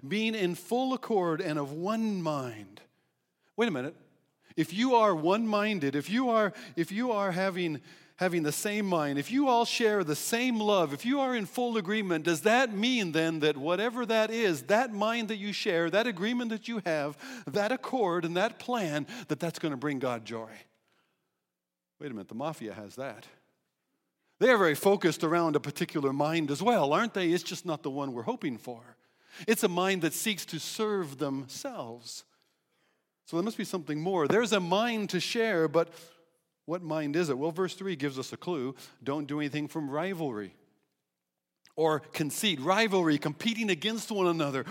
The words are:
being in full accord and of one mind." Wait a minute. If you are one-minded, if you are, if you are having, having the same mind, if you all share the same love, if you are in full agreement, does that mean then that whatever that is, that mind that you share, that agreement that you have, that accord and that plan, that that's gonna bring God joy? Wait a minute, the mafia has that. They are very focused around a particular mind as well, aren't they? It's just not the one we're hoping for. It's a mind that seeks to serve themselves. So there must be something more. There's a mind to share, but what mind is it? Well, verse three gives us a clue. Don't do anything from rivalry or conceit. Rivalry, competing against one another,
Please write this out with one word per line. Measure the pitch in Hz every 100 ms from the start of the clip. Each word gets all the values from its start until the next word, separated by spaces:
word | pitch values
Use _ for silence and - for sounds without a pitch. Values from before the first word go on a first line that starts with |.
| 135
being | 208 226
in | 220 180 165
full | - 240 262 254
accord | - 208 175 156
and | 185 151
of | 139
one | 151 185 226 220 190
mind." | 160 147 127 107 98 - - _ _ _ _ _ _ -
Wait | 233
a |
minute. | 139 139 - _ _ _ _ _ -
If | 156
you | 185 262 233
are | 214 165
one-minded, | 160 214 220 208 208 202 139 143
if | 147
you | 226 254
are, | 226 202 - - 165
if | 165
you | 196 247
are | 208 196
having, | 175 190 180 170 143 - - - -
having | 185 175
the | 151
same | 147 208 208 196
mind, | 170 147 139
if | 139
you | 262 277
all | 233 226
share | - 220 208
the | 156 151
same | - 233 254 226
love, | 208 202 156
if | 139 233
you | 277
are | 262 240
in | 190
full | - 240 220
agreement, | 175 214 196 165
does | 160 160
that | 208 240 262
mean | 196 233 254 180
then | 156 160 160
that | 151 143
whatever | 151 180 233 240 226
that | 226 220
is, | 226 208 147
that | 127 208 254
mind | 202 214 233 208
that | 214
you | 208
share, | 180 214 170 170
that | 190 240
agreement | 175 214 247 233
that | 220 226
you | 226 175
have, | 156 143 143 254 247 185
that | 202 208
accord | 254 - 262 190 175 170
and | 175
that | 226 -
plan, | - 247 175 147 160 240 190
that | 151
that's | 170 -
gonna | 165 135
bring | 147 135
God | 131 117
joy? | 110 113 110 110 - _ _ _ _ _ _ _ _ _ _ _ _ -
Wait | 147
a |
minute, | 110 92
the | 110
mafia | 151 151 110
has | 98 101 123
that. | 135 107 - - _ _ _ _ _ _ _ _ _ -
They | 233
are | 226
very | 170 143
focused | 196 202 185 147
around | 165 170 165 147
a |
particular | 139 - 170 160 139
mind | 139 147 165 143
as | 143
well, | 208 220 139
aren't | 165 226
they? | 202 170
It's | 170
just | - 165 180
not | 147
the | 147
one | 135 139
we're | 120
hoping | 113 247 156 110
for. | - 117 120 - _ _ _ - 180
It's | 214
a | 202
mind | 175 190 190
that | 160
seeks | - 220 180 -
to | 160
serve | - - 214 202 156 135
themselves. | 143 135 131 - 277 220 120 120 120 - - _ _ _ _ _ _ _ _ _ -
So | 165
there |
must | 208 220
be |
something | 190 185 151 151
more. | 175 185 139
There's | 196 233
a | 202
mind | 170 190 240 220 196
to | 180
share, | - 233 226 175 160
but | 160 170 - - - _ _ _ _ -
what | 180
mind | 165 156 147 160
is | 165
it? | 131
Well, | 160
verse | 165 185 -
three | 196 156
gives | 143 131
us | 123
a | 120
clue. | 175 156 127 135 - -
Don't | 120 151 139
do | 147
anything | 147 147 147
from | 165 143
rivalry | 143 185 175 147 107 95 - _ _ _ _ _ _ _ _ _ _ _ -
or | 160 151
conceit. | - - 151 - 214 147
Rivalry, | 147 196 226 190 165 143
competing | 156 143 226 220 214
against | 165 196 226 -
one | 202 180
another, | 165 143 135 147